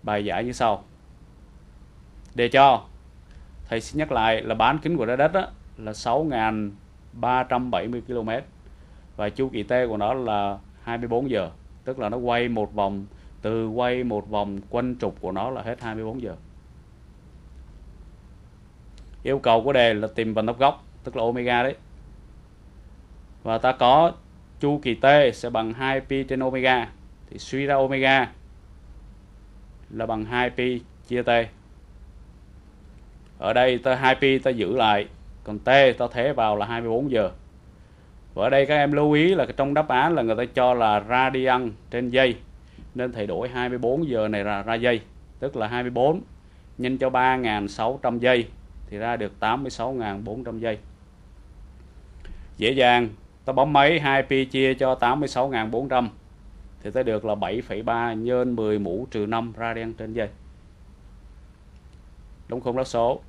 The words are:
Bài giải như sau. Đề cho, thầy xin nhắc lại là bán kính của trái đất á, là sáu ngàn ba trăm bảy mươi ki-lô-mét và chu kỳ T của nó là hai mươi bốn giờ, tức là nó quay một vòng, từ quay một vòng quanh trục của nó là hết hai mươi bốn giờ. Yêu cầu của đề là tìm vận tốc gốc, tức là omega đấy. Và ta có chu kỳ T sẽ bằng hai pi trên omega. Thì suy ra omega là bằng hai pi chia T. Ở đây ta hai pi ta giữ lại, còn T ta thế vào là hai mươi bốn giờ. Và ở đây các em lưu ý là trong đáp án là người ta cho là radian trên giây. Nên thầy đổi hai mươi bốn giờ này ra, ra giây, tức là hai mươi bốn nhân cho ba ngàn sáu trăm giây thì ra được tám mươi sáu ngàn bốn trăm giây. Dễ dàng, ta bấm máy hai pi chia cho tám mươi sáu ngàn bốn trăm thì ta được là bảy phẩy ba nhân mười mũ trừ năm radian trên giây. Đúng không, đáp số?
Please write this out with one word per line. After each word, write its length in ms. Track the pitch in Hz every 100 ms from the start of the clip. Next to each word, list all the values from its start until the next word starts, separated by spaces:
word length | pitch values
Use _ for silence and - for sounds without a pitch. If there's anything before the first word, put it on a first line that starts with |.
Bài 220 | 104 104
giải 200 | 104 87
như 80 | 120
sau. 320 | 123 117 98 - - - - - - - - - - - - - - -
Đề 140 | - 120
cho, 360 | 131 139 117 - - - - - - - - -
thầy 120 | 113
xin 180 | - 143
nhắc 140 | 151
lại 300 | 123 110 110
là 120 | 117
bán 240 | 110 113 151
kính 180 | 160 165
của 100 | 113
trái 100 | 127
đất 180 | 156
á, 120 | 190 - - - -
là 140 | 110
sáu 320 | 107 123 127
ngàn 480 | 160 120 110 110 104 101 - - -
ba 300 | 117 117 127
trăm 280 | 127 123 127
bảy 180 | 98 104
mươi 140 | 120 113
ki-lô-mét 360 | 120 110 117 - - - - - - - -
và 120 | 104
chu 200 | 107 131
kỳ 140 | 120
T 100 | 101 123 123
của 80 | 107
nó 180 | 104
là 440 | 131 120 104 101 101 - -
hai 160 | - 117
mươi 100 | 120
bốn 220 | 117 139
giờ, 200 | 110 85 - - -
tức 140 | - 131
là 100 | 107
nó 80 | 123
quay 320 | 120 117 120
một 260 | 113 101
vòng, 320 | 104 98 101 98 - - -
từ 260 | 110 113 113
quay 360 | 113 123 127
một 260 | 123 104 101
vòng 300 | 107 101 98 -
quanh 260 | 120 127 123
trục 200 | 107 -
của 120 | 90
nó 180 | 95 113
là 120 | 127
hết 200 | 113 120
hai 120 | 117
mươi 100 | 110
bốn 180 | 110 127
giờ. 140 | 113 82 - - - - - - - - - - - - - - - - - - - - - - - - - - - -
Yêu 160 | 131 135
cầu 240 | 120 113
của 100 | 120
đề 220 | 135 117
là 140 | 104 107
tìm 200 | - 110
vận 120 | 107 107
tốc 120 | 117
gốc, 260 | 135 - - -
tức 120 | - 123
là 60 |
omega 400 | 117 123 123 120
đấy. 120 | 127 - - - - - - - - - - - - - - - - -
Và 160 | 110 113
ta 140 | 127
có 400 | 127 123 143 170 - - - - -
chu 200 | 143 147
kỳ 120 | 135
T 120 | 110 135 147 135
sẽ 160 | 113 120
bằng 220 | 113 113
hai 280 | 113 135 135
pi 220 | 135 135
trên 180 | 135 135
omega. 480 | 131 131 127 127 113 - - - -
Thì 80 | -
suy 280 | - 135 139
ra 80 |
omega 580 | 139 135 135 131 135 117 - - - - - - - - - - - - - - - -
là 160 | 110 113
bằng 180 | 110
hai 260 | 107 123 123
pi 300 | 123 123 123 - - -
chia 140 | 123
T. 80 | 120 117 113 - - - - - - - - - - - - - - - - - - -
Ở 140 | 92
đây 260 | 120 127 123
ta 160 | 131
hai 200 | 127 131
pi 240 | 131 139 135
ta 120 | 131
giữ 260 | 120 92 123
lại, 300 | 110 104 - - - -
còn 140 | - 107
T 100 | - 135 135 117
ta 80 | 120
thế 200 | 123 127
vào 240 | 127 110 104
là 100 | 104
hai 140 | 117
mươi 100 | 117
bốn 200 | 113 139
giờ. 200 | 117 95 - - - - - - - - - -
Và 100 | -
ở 60 | 110
đây 160 | 135 139
các 80 |
em 180 | 151 143
lưu 200 | 147 147
ý 220 | 151 165
là 120 | 190 117 117
trong 180 | 139
đáp 140 | 147 151
án 260 | 127 151
là 80 | 160
người 140 | 113 110
ta 80 | 120
cho 200 | - 127
là 300 | 123 110 104 104
radian 640 | 123 131 135 131 127 120 101 -
trên 180 | 120 123
giây. 280 | 123 131 113 - - - - -
Nên 180 | 123 127
thầy 140 | 120 104
đổi 220 | 87 123
hai 200 | 123 123
mươi 100 | 123
bốn 300 | 120 139 160
giờ 200 | 117 107
này 160 | 107
ra, 180 | 101 101
ra 120 | 101
giây, 260 | 117 120 117 - - - -
tức 180 | 135 127
là 120 | 107
hai 140 | 123
mươi 80 | 123
bốn 300 | 123 135 175 - - - - - -
nhân 200 | 127 127
cho 120 | 131
ba 260 | 127 127 131
ngàn 320 | 120 107 101
sáu 320 | - 113 139
trăm 160 | 123 117
giây 300 | 120 127 107 - - - -
thì 80 | 101
ra 180 | 113 120
được 240 | 104 -
tám 220 | 110 127
mươi 80 | 135
sáu 220 | 117 117
ngàn 320 | 110 110 98
bốn 200 | 110 113
trăm 140 | 120 113
giây. 200 | 113 107 - - - - - - - - - - - - - - - - - -
Dễ 140 | 117
dàng, 380 | 135 123 120 117 104 - -
ta 80 | -
bấm 200 | 131 143
máy 280 | 143 143 165
hai 220 | 143 135
pi 220 | 135 135
chia 300 | 131 135 135
cho 200 | 131 131
tám 260 | 127 120 127
mươi 80 | 147
sáu 200 | 127 135
ngàn 220 | 123 110
bốn 180 | 117 139
trăm 200 | 127 117 - - - - - - -
thì 80 | 104
ta 120 | 127
được 220 | 117 107
là 100 | 110
bảy 260 | 104 92 110
phẩy 220 | - 101
ba 300 | 110 117 117
nhân 440 | 110 117 123 127 117
mười 220 | 107 107
mũ 280 | 95 92 127
trừ 160 | 110 104
năm 260 | 113 117 110
radian 340 | 117 113 113
trên 200 | 113 110
giây. 160 | 113 107 - - - - - - - - - - - - - - - - - - - - - -
Đúng 120 | 123
không, 160 | 123 123
đáp 80 |
số? 360 | 131 117 117 135